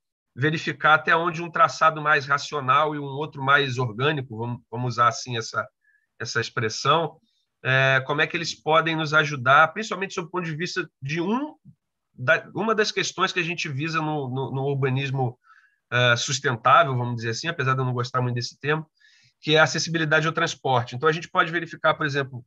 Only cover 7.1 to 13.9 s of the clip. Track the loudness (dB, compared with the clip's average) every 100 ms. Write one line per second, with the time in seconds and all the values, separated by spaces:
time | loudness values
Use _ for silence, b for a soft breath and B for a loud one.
7.1 | -6 _ _ _ _ 0 2 4 2 0
8.1 | 0 0 -2 -8 -6 2 2 2 0 2
9.1 | 2 2 0 4 6 6 2 -6 -6 -6
10.1 | -6 -6 -6 -6 -6 -6 -6 -8 _ -8
11.1 | -4 -2 -2 -4 -10 -20 -20 _ _ _
12.1 | -4 0 0 0 -4 0 0 0 -2 -4
13.1 | -2 -2 -2 -4 -4 -6 -4 -4